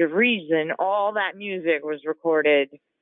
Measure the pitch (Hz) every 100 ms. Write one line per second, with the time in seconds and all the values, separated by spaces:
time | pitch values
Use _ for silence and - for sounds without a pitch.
0 | 165 175 240 220 156 160 156 - 190 208
1 | 202 214 190 185 202 185 165 151 151 147
2 | 147 160 165 156 151 143 139 - _ _